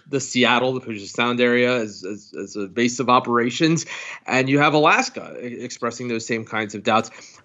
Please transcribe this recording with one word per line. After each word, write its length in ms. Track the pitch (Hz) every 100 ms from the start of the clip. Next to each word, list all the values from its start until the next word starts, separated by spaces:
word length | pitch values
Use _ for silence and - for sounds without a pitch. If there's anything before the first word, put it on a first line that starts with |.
| -
the 120 | 139
Seattle, 540 | - 127 117 120 127
the 60 | 127
Puget 280 | 117 104 98
Sound 320 | - 120 120
area 360 | 123 123 123 123
as, 280 | 110 92
as, 300 | 92 104 - 73
as 140 | 95 107
a 100 | 98
base 340 | 120 120 120
of 80 | 120
operations. 800 | 123 123 117 120 - 160 165 - - - - -
And 240 | 127 135
you 80 | 143
have 160 | 147
Alaska 640 | 147 156 220 247 - 80 -
e-, 240 | 120 120
expressing 440 | 123 - 120 - 123
those 180 | 113 -
same 180 | 113
kinds 300 | 110 110 107
of 80 | 107
doubts. 300 | 117 113 - - - -